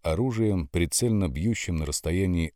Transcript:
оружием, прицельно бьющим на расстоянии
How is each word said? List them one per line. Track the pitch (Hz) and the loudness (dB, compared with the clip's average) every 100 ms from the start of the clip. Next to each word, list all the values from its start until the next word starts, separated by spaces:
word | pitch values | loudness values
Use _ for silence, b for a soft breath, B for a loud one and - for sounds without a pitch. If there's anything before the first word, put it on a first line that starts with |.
оружием, | 80 82 127 113 110 92 76 | -2 0 0 0 0 0 -2
прицельно | 90 85 - 123 107 87 | 0 0 2 2 2 0
бьющим | 65 107 110 - 80 | 0 -2 -2 -2 -4
на | 76 | -2
расстоянии | - 80 90 95 87 80 | -4 -2 0 2 2 0